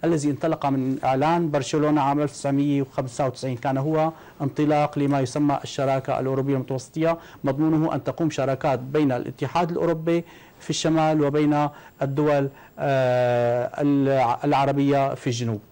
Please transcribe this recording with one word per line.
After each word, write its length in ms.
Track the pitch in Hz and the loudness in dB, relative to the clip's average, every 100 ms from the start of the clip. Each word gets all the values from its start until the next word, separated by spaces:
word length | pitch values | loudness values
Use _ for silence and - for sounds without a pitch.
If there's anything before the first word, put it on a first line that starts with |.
الذي 260 | 160 165 143 | 0 0 0
انطلق 360 | 139 165 156 139 | -2 -2 -2 -2
من 300 | 139 131 131 | -2 -2 -2
إعلان 460 | - 131 147 170 165 | -2 0 2 0 0
برشلونة 500 | 147 131 156 151 151 | -2 -2 0 2 2
عام 200 | 135 143 | 2 0
ألف 100 | 147 | -2
وتسعمية 520 | - 139 139 143 139 | -4 -2 0 0 0
وخمسة 440 | 135 - 135 - 135 | -2 -4 -6 -4 -4
وتسعين. 300 | 123 131 123 | -4 -6 -4
كان 200 | 175 135 | -2 -2
هو 360 | 143 156 156 160 - - | 0 0 0 -2 -20 -6
انطلاق 560 | 139 - 151 147 147 151 | -6 0 2 4 2 0
لما 220 | 143 139 | 0 0
يسمى 380 | 131 151 147 143 | 0 0 0 0
الشراكة 560 | - - 135 135 135 131 | -4 -4 0 0 0 -2
الأوروبية 340 | 131 135 135 | 0 -2 0
المتوسطية، 640 | 135 127 131 - - 160 165 - - | -2 -2 -6 -6 -2 0 0 -6 -6
مضمونه 500 | - 135 156 156 160 | -4 0 2 2 0
أن 100 | 135 | -2
تقوم 260 | - 127 165 | -4 -2 -2
شراكات 480 | - 135 131 151 127 | 0 -2 0 0 -2
بين 340 | 131 151 147 | -2 0 2
الاتحاد 580 | 120 - 131 135 165 170 | 0 -4 -6 -4 -2 -2
الأوروبي 540 | 175 165 160 160 170 170 - - - | 0 0 0 0 -2 -2 -18 -20 -20
في 100 | - | -8
الشمال 540 | 156 165 160 156 156 | -2 2 2 4 2
وبين 440 | 143 147 147 147 147 - - - | 2 2 2 2 0 -4 -20 -6
الدول، 460 | 139 135 151 143 139 - - - | -4 0 2 2 0 -6 -20 -6
آه، 920 | 147 135 127 123 123 123 120 120 123 - | 0 2 2 2 2 2 2 0 -2 0
الع-، 600 | 143 139 135 135 120 127 | 2 2 4 2 2 0
العربية 720 | 147 139 139 139 139 139 139 | 0 2 2 2 2 2 0
في 120 | 135 - | -2 -4
الجنوب. 340 | 117 117 104 - | -2 -4 -4 -8